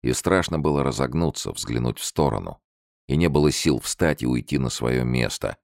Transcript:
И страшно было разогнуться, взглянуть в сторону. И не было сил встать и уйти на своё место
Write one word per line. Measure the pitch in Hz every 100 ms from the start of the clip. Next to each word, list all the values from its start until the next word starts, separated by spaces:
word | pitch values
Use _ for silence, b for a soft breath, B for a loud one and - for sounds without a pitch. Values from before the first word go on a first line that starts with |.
И | 60
страшно | 62 - 92 85 82
было | 73 73
разогнуться, | 67 60 65 71 82 - -
взглянуть | - - 58 60 58
в |
сторону. | - - 71 55 50 - _ _ _ _ -
И | 73
не | 85
было | 71 73
сил | - - 64
встать | - - 82 73
и | 60
уйти | 62 - 71
на | 64
своё | - 60 62
место | 62 62 55 - 50 -